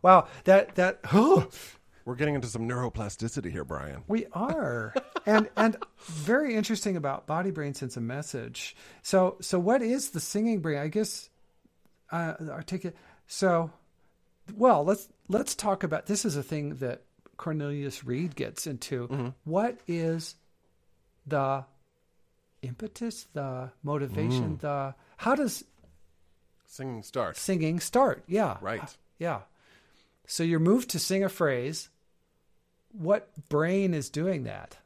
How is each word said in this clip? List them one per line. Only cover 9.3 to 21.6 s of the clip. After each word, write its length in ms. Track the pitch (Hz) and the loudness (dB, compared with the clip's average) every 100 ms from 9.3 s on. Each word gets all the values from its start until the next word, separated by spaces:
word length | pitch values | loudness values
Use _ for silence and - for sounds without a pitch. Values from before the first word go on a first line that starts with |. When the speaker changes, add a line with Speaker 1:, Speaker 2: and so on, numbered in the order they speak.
| - | 0
Speaker 1:
so 180 | - 185 | -2 0
what 240 | 175 262 | 4 2
is 280 | 226 262 - | 2 0 -2
the 100 | 165 | -6
singing 400 | - 202 226 220 | -4 -2 0 0
brain? 200 | 160 147 | -2 -2
I 100 | 151 | -2
guess, 400 | 208 214 - - _ _ _ _ _ _ _ _ | -2 -2 -6 -14 _ _ _ _ _ _ _ _
uh, 220 | 170 165 - | -6 -4 -6
the 100 | 160 | -10
articu-, 400 | 147 - 185 180 - - - _ | -10 -8 -8 -8 -12 -20 -20 _
so, 460 | - 190 170 165 - _ _ _ _ _ _ - | 0 2 2 0 -8 _ _ _ _ _ _ -18
well, 300 | 208 247 175 | 4 6 6
let's, 240 | 151 208 - _ - | 4 0 -2 _ -4
let's 260 | 202 277 - | -2 -2 -4
talk 280 | 214 190 | -2 0
about, 240 | 170 151 - | -2 -4 -2
this 180 | 202 220 | -2 -2
is 100 | 143 | -4
a 80 | |
thing 320 | 131 156 147 139 | -4 -4 -6 -6
that 240 | 131 123 _ _ - - | -6 -8 _ _ -20 -10
Cornelius 680 | - 156 143 143 139 - | -6 -4 -4 -4 -6 -8
Reed 320 | 127 123 170 139 | -6 -4 -4 -4
gets 320 | 117 - - | -8 -6 -8
into. 400 | 131 - 127 120 | -8 -6 -6 -4
Speaker 2:
Mm-hmm. 220 | 139 123 131 - | -4 -6 -8 -4
Speaker 1:
What 340 | 175 226 240 - | -2 -2 -4 -6
is 480 | 170 165 165 160 - _ _ _ _ _ _ _ _ 139 | -4 -2 -2 -6 -16 _ _ _ _ _ _ _ _ -4
the 380 | 147 135 139 | -2 0 -2